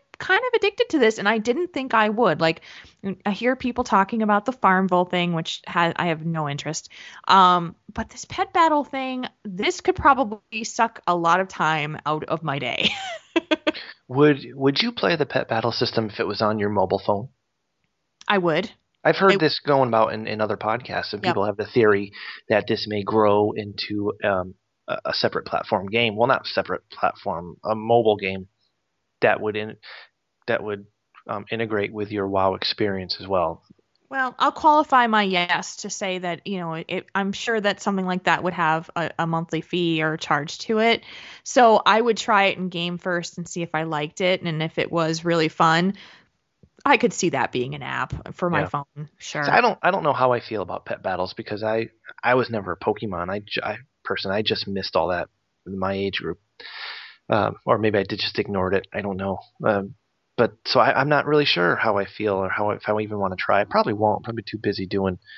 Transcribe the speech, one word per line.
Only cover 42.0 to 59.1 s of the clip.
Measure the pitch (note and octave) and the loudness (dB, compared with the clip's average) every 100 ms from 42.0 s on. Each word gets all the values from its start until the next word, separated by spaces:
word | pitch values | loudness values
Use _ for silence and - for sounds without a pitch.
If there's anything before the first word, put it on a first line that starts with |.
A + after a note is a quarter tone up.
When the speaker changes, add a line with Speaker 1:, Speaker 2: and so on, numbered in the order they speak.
Speaker 1:
would | A#3+ G#3+ | 2 0
try | - G#3 G3 | 2 4 4
it | - | 0
in | F#3 | -4
game | E3+ F3 F3 | -4 -6 -4
first | F#3 F3 E3 - | -4 -4 -4 -10
and | E3+ | -10
see | F3 | -6
if | E3 | -4
I | D#3 | -4
liked | D#3+ D3+ D3+ - | -2 -4 -4 -2
it. | F#3 F3+ | 0 0
And | F3 D#3 | -2 -2
if | D#3+ - | -2 -2
it | - | -2
was | E3+ D#3+ E3 | 0 0 0
really | E3+ E3+ D#3+ | 0 2 2
fun, | - E3 D#3+ F#3 G3+ - - _ _ _ _ _ _ | 4 4 4 2 -2 -12 -20 _ _ _ _ _ _
I | C#4 B3 | 2 4
could | A#3 | 2
see | - E3+ | 0 -2
that | C3 A#2 | 0 -2
being | B2+ B2+ | -2 -6
an | C#3+ | -6
app | C3+ C3 B2+ - - - | -8 -6 -6 -8 -10 -6
for | F3+ | -2
my | D#3+ | 0
Speaker 2:
Yeah. | - | -2
Speaker 1:
phone. | D3+ C#3+ D3 D3+ _ | -6 -8 -14 -16 _
Sure. | - - C#3+ | -10 -4 2
Speaker 2:
So | |
I | - | 4
don't, | A#3+ - | 4 2
I | F3 | 0
don't | F#3+ | 2
know | D#3+ | 0
how | B2 B2+ | 2 2
I | A#2+ | 2
feel | - A2 | -2 -6
about | F2 F#2+ - | -6 -8 -8
pet | A2 | -8
battles | F#2+ F#2 F#2 | -4 -4 -4
because | - A2+ G#2 | -6 -10 -6
I, | A2 A2 A2+ _ - - | -2 -2 -4 _ -20 -4
I | - | 2
was | B2+ A#2 | 2 2
never | A2+ F#2+ | -2 -4
a | E2+ | -4
Pokemon. | - G#2 A2 F2 F2 | -2 -2 -4 -6 -4
I | G#2 | -6
ju-, | G#2 - | -6 -6
I, | - G#2+ - _ | -6 -8 -12 _
person, | - - G2 | -6 -6 -2
I | G2+ | -2
just | A2 G#2+ - | -2 -2 -4
missed | G2 F#2 F#2 | -6 -2 0
all | E2+ | 0
that | F2 - _ _ _ - | -2 -6 _ _ _ -12
in | F#2+ | -4
my | F#2+ | -4
age | G2 G2 - | -2 -4 -4
group. | E2 F2 _ - - - - - - - - | -8 -10 _ -20 -18 -14 -14 -14 -18 -12 -2
Um, | A2 G2+ G2+ - | 0 0 -2 0
or | A#2 | 2
maybe | A2 G2+ | 2 0
I | |
did, | F#2+ G#2 | -2 -4
just | - - | -4 -4
ignored | G2+ G2 F#2 | -4 -2 0
it. | F#2+ - | -2 -4
I | - | -8
don't | G2+ | -6